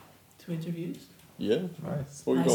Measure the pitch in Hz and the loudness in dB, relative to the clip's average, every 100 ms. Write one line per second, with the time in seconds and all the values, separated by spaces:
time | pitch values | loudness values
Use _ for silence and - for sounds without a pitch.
0 | - - - - - 160 175 165 175 - | -20 -20 -20 -18 -6 -6 -4 -4 -6 -8
1 | - - - - 101 147 185 - 160 147 | -14 -20 -20 -4 2 2 0 -8 -6 -4
2 | - - - - 135 | -6 -6 0 4 6